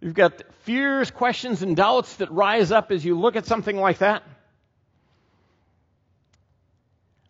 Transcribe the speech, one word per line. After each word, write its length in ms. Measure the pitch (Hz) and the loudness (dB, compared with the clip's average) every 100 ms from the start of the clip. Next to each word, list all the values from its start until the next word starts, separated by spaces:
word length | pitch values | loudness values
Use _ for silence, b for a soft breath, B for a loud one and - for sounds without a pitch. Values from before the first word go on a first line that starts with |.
You've 140 | 175 | -6
got 280 | 165 180 - - _ | 2 2 2 -20 _
fears, 500 | - 247 277 269 240 | -4 -2 0 0 -2
questions, 500 | - 247 - 254 190 | -2 -2 -2 -4 -4
and 140 | 190 160 | -2 2
doubts 400 | 202 254 - - | 2 2 -2 -6
that 160 | 180 | -4
rise 400 | 165 202 226 175 | 0 2 2 2
up 180 | 220 214 | 2 0
as 140 | 190 | -2
you 120 | 160 170 | -2 0
look 200 | 226 220 | 0 -2
at 100 | 202 | -2
something 300 | 226 202 196 | -4 -2 0
like 220 | 190 - | 0 2
that. 260 | 196 214 - - _ _ _ _ _ _ _ _ _ _ _ _ _ _ _ _ _ _ _ _ _ _ _ _ _ _ _ _ | 0 0 -6 -20 _ _ _ _ _ _ _ _ _ _ _ _ _ _ _ _ _ _ _ _ _ _ _ _ _ _ _ _